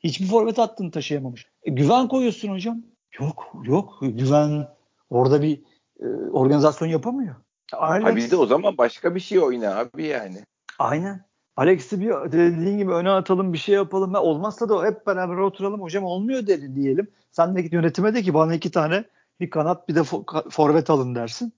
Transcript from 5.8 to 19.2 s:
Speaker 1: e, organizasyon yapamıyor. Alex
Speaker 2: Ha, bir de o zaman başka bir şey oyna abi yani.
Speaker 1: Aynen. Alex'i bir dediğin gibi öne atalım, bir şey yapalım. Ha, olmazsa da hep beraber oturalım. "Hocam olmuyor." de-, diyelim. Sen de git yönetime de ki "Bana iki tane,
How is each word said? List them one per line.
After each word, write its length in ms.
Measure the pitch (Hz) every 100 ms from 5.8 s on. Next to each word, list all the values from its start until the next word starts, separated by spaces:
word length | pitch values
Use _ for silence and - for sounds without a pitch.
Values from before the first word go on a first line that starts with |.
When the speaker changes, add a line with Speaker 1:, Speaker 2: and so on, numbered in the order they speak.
| _ _
Speaker 1:
e, 60 | 117 113 -
organizasyon 580 | - 131 147 151 143 165
yapamıyor. 460 | 160 220 262 226 123 _ _ -
Alex 320 | - 160 185
Speaker 2:
Ha, 120 | 220 -
bir 140 | 117
de 60 | 175
o 100 | 123
zaman 320 | 135 202 127
başka 360 | 120 - -
bir 60 | 180
şey 180 | 180 196
oyna 360 | 151 123 107 98
abi 260 | 123 - 156
yani. 320 | 135 101 95 104 _ - -
Speaker 1:
Aynen. 460 | 120 147 190 196 _ _ _ -
Alex'i 440 | 143 185 135 196
bir 100 | 208 185 131
dediğin 460 | 156 170 165 180 202
gibi 140 | 196
öne 180 | 170 180
atalım, 420 | 196 185 185 190
bir 60 | 160
şey 160 | -
yapalım. 400 | 202 190 190 190
Ha, 80 | 196
olmazsa 460 | 165 151 202 - 233
da 160 | 202
hep 220 | 185 208 -
beraber 300 | 185 185 175
oturalım. 440 | 196 190 196 208
"Hocam 240 | 180 185
olmuyor." 420 | 190 180 214 262 208
de-, 280 | 175 139 135
diyelim. 320 | 139 139 202 _ _
Sen 240 | - 170 185
de 60 |
git 100 | 165
yönetime 420 | 170 165 151 208
de 80 | 233
ki 120 | 185
"Bana 200 | 151 160
iki 160 | 170 165
tane, 340 | 170 156 180 226 _